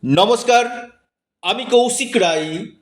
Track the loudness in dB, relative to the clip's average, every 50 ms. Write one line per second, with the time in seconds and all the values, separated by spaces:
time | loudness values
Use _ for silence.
0 | -2 0 2 2 4 2 2 0 2 2 2 2 2 0 -6 -12 -14 -18 _ _
1 | _ _ _ _ _ _ _ _ -6 -6 -6 -6 -4 2 2 4 4 4 0 -4
2 | -6 -2 0 0 2 2 0 -2 -4 -6 -8 -10 -10 -12 -16 _